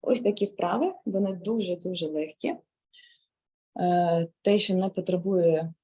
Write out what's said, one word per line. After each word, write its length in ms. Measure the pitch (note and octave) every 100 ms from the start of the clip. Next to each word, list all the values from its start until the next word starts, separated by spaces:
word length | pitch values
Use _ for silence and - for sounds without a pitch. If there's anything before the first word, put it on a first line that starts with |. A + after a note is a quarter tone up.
Ось 180 | - B3
такі 260 | G#3 G#3 G3+
вправи: 480 | - F3 G#3 E4 F#4
вони 280 | - F#3+ G3
дуже-дуже 760 | F#3+ F#3 A3+ F#3 F3 F3 F3+ D#3+
легкі. 500 | D3+ D#3 - - - _ _ _ - - _ _ _ _ _ _ -
Е, 480 | F3+ F3 F3 E3+ E3 _
те, 160 | - G3+
що 160 | G3+
не 140 | F#3 F#3+
потребує 880 | F#3 F3 F3+ F3+ F#3+ E3+ D#3+ E3 E3